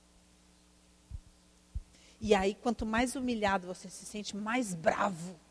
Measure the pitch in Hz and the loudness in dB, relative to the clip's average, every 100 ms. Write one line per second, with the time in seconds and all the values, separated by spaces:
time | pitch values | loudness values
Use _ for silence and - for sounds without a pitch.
0 | _ _ - - - - _ - - - | _ _ -20 -20 -20 -20 _ -20 -20 -20
1 | - - - - - - _ - - - | -16 -16 -16 -20 -20 -20 _ -10 -10 -16
2 | - - 214 202 196 214 254 220 220 220 | -20 -2 4 6 4 0 0 0 0 2
3 | 254 269 254 233 202 196 180 185 185 - | 2 0 -2 2 2 2 -2 -10 -12 -14
4 | - 214 202 202 208 247 226 175 180 - | -12 -10 -8 -6 -2 -2 -2 0 2 2
5 | 202 170 175 180 - | 2 -2 -8 -12 -18